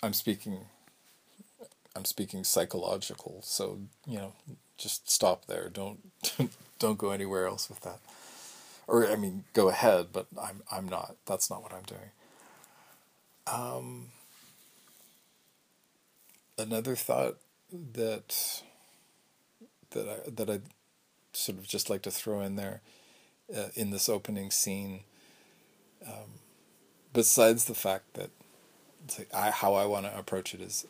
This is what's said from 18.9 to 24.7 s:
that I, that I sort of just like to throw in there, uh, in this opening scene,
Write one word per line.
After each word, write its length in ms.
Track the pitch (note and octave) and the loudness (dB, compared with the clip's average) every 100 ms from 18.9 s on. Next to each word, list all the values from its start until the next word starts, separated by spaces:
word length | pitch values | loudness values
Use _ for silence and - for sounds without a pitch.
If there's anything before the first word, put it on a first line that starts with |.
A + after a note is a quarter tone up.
| _ _ _ _ _ _ _ A3 _ _ | _ _ _ _ _ _ _ -20 _ _
that 180 | - G2+ | -8 -6
I, 220 | G#2 - | -8 -10
that 200 | A2 G#2+ | -6 -2
I 100 | G#2 G2+ - _ _ _ _ _ - | -2 -4 -20 _ _ _ _ _ -6
sort 200 | - F#2 | -6 -6
of 100 | F#2+ | -6
just 220 | G2+ - | -4 0
like 120 | G2+ | -2
to 100 | G2 | -2
throw 300 | - - G#2 | -4 -2 -2
in 140 | G2 G2 | 0 -2
there, 260 | G2 A2+ - - - - _ _ - D3 | -4 -8 -14 -20 -20 -20 _ _ -12 -8
uh, 120 | G2+ - | -6 -4
in 160 | G#2 | -2
this 180 | G2 - | 0 2
opening 420 | G#2+ G2 G#2 G2 | 0 0 -4 0
scene, 500 | - - | 0 0